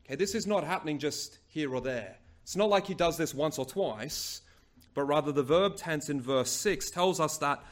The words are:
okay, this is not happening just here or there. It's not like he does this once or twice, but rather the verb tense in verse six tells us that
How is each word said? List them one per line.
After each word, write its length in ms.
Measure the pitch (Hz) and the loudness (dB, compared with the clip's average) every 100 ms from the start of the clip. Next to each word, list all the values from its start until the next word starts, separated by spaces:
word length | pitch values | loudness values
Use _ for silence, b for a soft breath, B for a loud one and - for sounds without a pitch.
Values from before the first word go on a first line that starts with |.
| - | -10
okay, 80 | |
this 220 | 139 196 226 | -2 -2 -2
is 100 | 196 | 0
not 160 | 202 | 0
happening 380 | 151 180 160 147 | 0 -2 -2 -2
just 380 | 147 - - - _ | -2 -4 -8 -14 _
here 260 | 156 143 | -6 -4
or 60 | 127 | -2
there. 380 | 127 123 98 - b b | -4 -6 -8 -14 b b
It's 120 | - 180 | -6 0
not 120 | 214 | 4
like 180 | 202 190 | 4 2
he 80 | |
does 220 | 180 170 147 | 2 2 2
this 180 | 156 | -2
once 240 | 131 156 139 | 0 -2 -2
or 80 | 127 | -4
twice, 760 | 190 170 107 135 - - - b b b b - | -2 -2 -2 -6 -6 -8 -10 b b b b -8
but 100 | - | -2
rather 280 | 143 147 147 | 2 2 2
the 100 | 143 | 2
verb 340 | 127 165 196 - | 4 4 4 0
tense 320 | 170 156 147 | -4 -4 -2
in 120 | 143 | -4
verse 300 | 123 135 123 | 0 2 2
six 400 | - 208 170 - | 0 0 0 -2
tells 280 | 180 185 165 | 0 2 4
us 200 | 151 - | 0 0
that 240 | 143 143 B | -2 -2 B